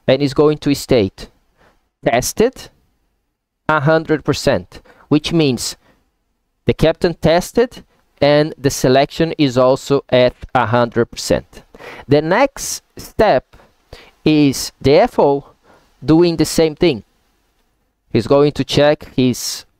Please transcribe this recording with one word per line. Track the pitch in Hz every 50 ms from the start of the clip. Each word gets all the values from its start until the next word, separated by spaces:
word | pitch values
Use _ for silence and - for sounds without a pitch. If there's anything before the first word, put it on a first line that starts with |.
| _
and | - 131 135 143
is | 139 131
going | - 147 151 151 151
to | - 143 143
state, | - - - 135 123 101 98 - - - - _ _ _ _ _ _ _ _ _ _ _ _ _ _ -
"Tested | 147 117 123 123 - - - 208 254 - - - - _ _ _ _ _ _ _ _ _ _ _ _ _ _ _ _ _ _ _ -
a | 156 156
hundred | 135 156 160 160 160 156 156 139 -
percent," | - 139 - - 143 127 92 90 - - - _ _ _ _ _ _
which | 143 151 - - 170
means | 170 156 139 123 110 - - - _ _ _ _ _ _ _ _ _ _ _ _ _ _ _ _ _ _
the | - 117
captain | - - 156 165 - - 180 165
tested | - - 160 160 175 180 - - - 233 254 - - - _ _ _ _ _ _ _
and | - 143 147 147 151 156 -
the | - - 139
selection | - - - 135 127 135 143 - - - 170 160 -
is | - 151 135 113 127
also | 127 127 135 135 - - 143 135 - -
at | - 127 123 123 - _ - - _
a | 127 120
hundred | 110 113 123 120 117 107 117 117
percent. | - - - - - - 62 - _ _ - - _ _ - - - - - - -
The | 139 147 151
next | 160 180 220 277 285 - - - - - - - _ _
step | - 110 - - - 220 202 156 127 - _ - - _ _ _ _ _ _ - - - - _ _ _
is | 151 156 151 147 139 123 - - - - _
the | - 131 143
F | 165 220 254 - -
O | 196 143 139 139 - - _ _ _ _ _ _ _ _ _ _ -
doing | 127 156 165 175 175 165
the | 151 156
same | - - - 165 160 147
thing. | - - 170 139 104 - _ _ _ _ _ _ _ _ _ _ _ _ _ _ _ _ _ _ _ _ _ -
He's | 123 104
going | - 139 143 147 147 -
to | - 135
check | - - - 143 147 156 - - - -
his | - 127 127 117 - - - - - - _ _